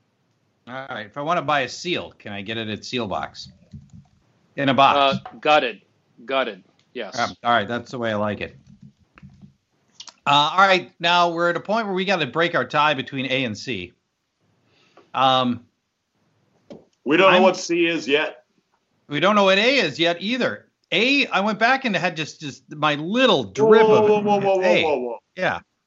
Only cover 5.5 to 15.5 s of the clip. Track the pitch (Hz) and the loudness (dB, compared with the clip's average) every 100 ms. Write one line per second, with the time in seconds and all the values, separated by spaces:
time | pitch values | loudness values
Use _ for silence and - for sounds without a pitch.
5.5 | 151 127 101 _ _ _ _ 120 135 120 | 2 2 -4 _ _ _ _ -6 -4 -2
6.5 | 95 _ _ _ 123 101 123 110 90 120 | -6 _ _ _ -14 -10 -6 -6 -4 0
7.5 | 117 101 120 120 131 117 104 104 98 82 | 0 0 -6 -10 -8 -4 -2 -4 -6 -10
8.5 | - _ - - _ _ _ - - - | -14 _ -20 -20 _ _ _ -20 -20 -20
9.5 | _ _ _ _ - - - - 143 147 | _ _ _ _ -20 -20 -8 0 2 2
10.5 | 175 196 185 - - 170 175 175 165 170 | 4 4 4 -2 -4 0 2 2 0 -2
11.5 | 165 170 220 214 185 190 185 143 156 170 | -2 -2 -4 -2 -4 -2 -2 -2 0 0
12.5 | 160 123 151 151 139 - 139 127 131 123 | 0 -2 0 0 0 -4 -8 -4 -2 -4
13.5 | 104 - 104 87 _ _ _ _ _ _ | -6 -8 -10 -10 _ _ _ _ _ _
14.5 | _ _ _ _ _ _ 120 131 131 123 | _ _ _ _ _ _ 0 2 2 0